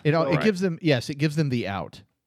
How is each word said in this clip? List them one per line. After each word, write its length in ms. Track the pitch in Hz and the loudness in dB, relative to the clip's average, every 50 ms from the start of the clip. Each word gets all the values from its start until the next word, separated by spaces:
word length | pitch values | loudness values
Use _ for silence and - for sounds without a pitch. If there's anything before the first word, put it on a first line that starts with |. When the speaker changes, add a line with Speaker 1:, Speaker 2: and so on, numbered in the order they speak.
| - | 0
Speaker 1:
It 100 | 151 147 | 0 2
all, 120 | - - | 2 2
it 100 | - 170 | 2 2
Speaker 2:
right. 80 | 147 151 | 2 2
Speaker 1:
gives 160 | 220 202 175 | 2 2 2
them, 180 | 190 185 165 - | 0 -2 -2 0
yes, 300 | 185 156 139 120 - - | 2 2 2 2 0 -4
it 60 | 147 | -4
gives 180 | 139 151 160 147 | -2 -2 0 0
them 140 | 160 156 139 | 0 0 0
the 180 | 123 120 95 | 0 -2 -2
out. 360 | 95 98 92 78 - - - - _ _ _ _ | -2 -4 -6 -6 -8 -12 -18 -20 _ _ _ _